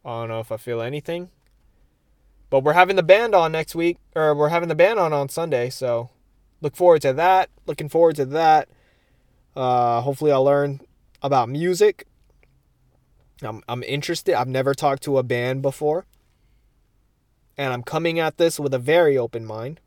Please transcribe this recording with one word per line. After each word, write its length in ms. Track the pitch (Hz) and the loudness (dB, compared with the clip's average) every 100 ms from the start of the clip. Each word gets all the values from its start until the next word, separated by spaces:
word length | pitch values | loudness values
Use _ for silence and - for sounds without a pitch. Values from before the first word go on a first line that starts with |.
I 60 | 131 117 | -12 -10
don't 80 | 113 | -8
know 120 | 113 | -8
if 120 | 110 | -8
I 40 | 110 | -12
feel 240 | - 117 | -8 -8
anything. 500 | 117 147 156 170 180 _ _ _ _ _ _ _ _ _ _ _ _ | -6 -10 -10 -10 -12 _ _ _ _ _ _ _ _ _ _ _ _
But 100 | 135 | 0
we're 140 | 139 | 2
having 220 | 165 185 190 | 4 4 4
the 60 | |
band 320 | 165 202 233 | 6 6 6
on 180 | 196 160 | 2 2
next 220 | 160 156 | -2 -6
week, 240 | 165 170 175 _ | -4 -4 -4 _
or 200 | 160 156 | -2 0
we're 140 | 147 151 | 2 0
having 200 | 170 170 | 0 -2
the 60 | |
band 240 | 156 185 226 | 4 4 4
on, 140 | 170 | 0
on 160 | 147 139 | 0 -4
Sunday, 400 | - 165 131 123 | -6 -4 -2 -4
so 420 | - 127 117 120 _ _ _ _ _ | -4 -4 -4 -6 _ _ _ _ _
look 140 | 147 - | -10 2
forward 260 | 180 160 | 4 6
to 100 | 143 | 2
that. 380 | 131 175 190 - _ - | 2 2 2 0 _ -12
Looking 220 | 151 151 | -10 -4
forward 280 | 165 170 151 | 2 2 2
to 80 | 131 | -4
that. 420 | 151 165 156 - _ _ _ _ _ _ _ _ | 0 4 4 2 _ _ _ _ _ _ _ _
Uh, 460 | - 127 123 120 117 | -6 0 0 2 0
hopefully 320 | 127 139 151 | -4 -2 0
I'll 120 | 135 | 2
learn 360 | 139 143 143 139 - _ _ _ | 2 2 0 -6 -16 _ _ _
about 260 | 139 135 117 | -2 0 0
music. 580 | 143 175 175 208 - - _ _ _ _ _ _ _ _ _ _ _ _ _ | -4 -4 2 2 0 -20 _ _ _ _ _ _ _ _ _ _ _ _ _
I'm, 200 | 110 110 - | -14 -14 -10
I'm 140 | 120 | -10
interested. 520 | - 143 - 165 - | -6 -6 -6 -4 -2
I've 140 | 143 123 | -2 -2
never 260 | 131 135 | -2 -2
talked 280 | 139 147 139 | 0 -2 -2
to 160 | - 135 | -2 -2
a 40 | |
band 380 | 123 123 123 135 | 0 -2 -2 -2
before. 460 | 139 - 151 160 - _ _ _ _ _ _ _ _ _ _ _ _ _ _ - | -4 -2 -2 -2 -8 _ _ _ _ _ _ _ _ _ _ _ _ _ _ -10
And 140 | 135 | -6
I'm 100 | 123 | -6
coming 360 | 117 160 165 165 | -6 -4 -2 -2
at 200 | 160 - | -4 0
this 200 | 165 - | 0 0
with 140 | 143 | -4
a 60 | 131 | -4
very 400 | 123 170 160 135 | 2 2 4 2
open 260 | 120 117 | -2 -8
mind. 360 | 113 110 123 160 | -10 -12 -12 -14